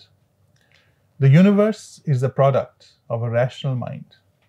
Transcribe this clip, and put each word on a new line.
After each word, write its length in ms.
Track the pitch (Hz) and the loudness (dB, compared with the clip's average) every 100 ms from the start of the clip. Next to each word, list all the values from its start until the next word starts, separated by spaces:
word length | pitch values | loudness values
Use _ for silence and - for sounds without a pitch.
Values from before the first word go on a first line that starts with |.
| _ _ _ _ _ _ _ _ _ _ _ - | _ _ _ _ _ _ _ _ _ _ _ -2
The 100 | 135 | 4
universe 720 | 147 190 202 208 214 - - - | 6 6 4 0 -4 -12 -12 -6
is 140 | 127 | -4
the 100 | 131 | -2
product 500 | - 139 123 - _ _ _ - | 0 0 0 -4 _ _ _ -12
of 140 | 117 | -8
a 60 | 117 | -4
rational 460 | 113 127 - 143 | -2 -4 -6 -8
mind 420 | 127 - - - _ _ _ | -8 -8 -14 -20 _ _ _